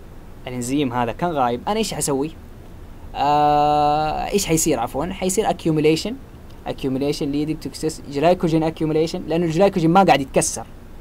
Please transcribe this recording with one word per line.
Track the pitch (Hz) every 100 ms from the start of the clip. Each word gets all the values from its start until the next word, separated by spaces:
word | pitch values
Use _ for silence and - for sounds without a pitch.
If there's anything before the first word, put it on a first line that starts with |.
| - - - - 131
الإنزيم | 127 120 143 135
هذا | 120 117
كان | 107 175
غايب، | 147 123 120 117
أنا | 214
إيش | 208
حسوي؟ | 156 151 135 156 - - - - - - - - -
آه، | 139 147 147 147 147 147 147 151 156 143 -
إيش | 202 -
حيصير | 160 165 123
عفوا؟ | 120 135 175
حيصير | 190 185 202 202
accumulation، | 180 165 156 151 160 208 269 - - - - -
accumulation | 127 139 131 143 147 147
leading | 143 151 156
to | -
excess | - 156 - - 143
glycogen | 160 185 170 160
accumulation، | 160 - 156 156 160 180 151
لأنه | 165 170
الجلايكوجين | 160 202 196 165
ما | 185
قاعد | 190 143
يتكسر. | 135 175 - - - - - -